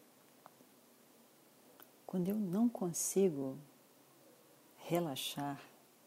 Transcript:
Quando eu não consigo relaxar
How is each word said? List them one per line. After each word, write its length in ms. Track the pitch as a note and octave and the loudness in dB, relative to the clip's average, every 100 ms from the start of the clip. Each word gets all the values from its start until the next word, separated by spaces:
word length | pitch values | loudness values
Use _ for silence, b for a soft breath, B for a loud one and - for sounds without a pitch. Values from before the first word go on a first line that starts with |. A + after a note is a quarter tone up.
| - - - - - - - - - - - - - - - - - - - - - | -20 -20 -20 -20 -20 -20 -20 -20 -20 -20 -20 -20 -20 -20 -20 -20 -20 -20 -20 -16 -4
Quando 220 | F#3 F3+ | 0 0
eu 80 | G#3+ | 0
não 320 | F#3+ G3 A#3+ | 0 4 4
consigo 920 | - F3+ D#3+ - F#3+ G3 C#3 C3+ C#3+ D3+ - - - - - - - - - - - | 2 -2 -2 0 4 4 4 -4 -6 -14 -20 -20 -20 -20 -20 -20 -20 -20 -20 -20 -16
relaxar 840 | - E3+ E3 C3 - - C#3+ C#3 - - - - | -2 0 0 -4 -6 -4 -6 -8 -14 -20 -20 -20